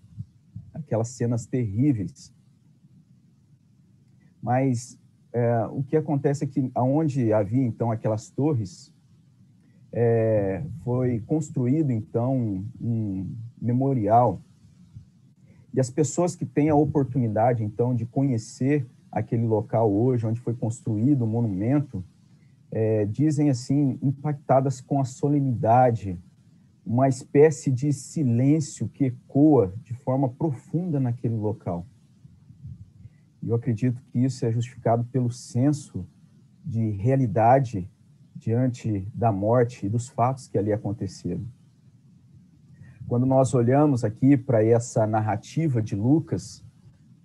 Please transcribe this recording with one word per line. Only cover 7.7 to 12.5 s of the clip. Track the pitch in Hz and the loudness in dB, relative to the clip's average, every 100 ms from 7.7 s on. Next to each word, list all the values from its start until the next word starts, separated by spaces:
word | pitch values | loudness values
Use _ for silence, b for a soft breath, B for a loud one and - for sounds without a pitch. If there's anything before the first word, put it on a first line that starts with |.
| - 117 | -2 -4
aquelas | 110 113 110 - | -2 -2 -4 -6
torres, | - 147 127 95 - - _ _ _ _ _ _ _ b b - | -4 -2 0 -4 -10 -20 _ _ _ _ _ _ _ b b -8
é, | 113 117 117 113 107 98 95 - 113 120 | 0 2 2 2 2 0 -4 -8 -8 -4
foi | 123 127 117 | -2 0 -2
construído, | - 156 147 139 123 156 143 | -2 -4 -2 -2 0 0 0
então, | 110 - 117 127 131 110 | -2 -2 -2 0 0 -2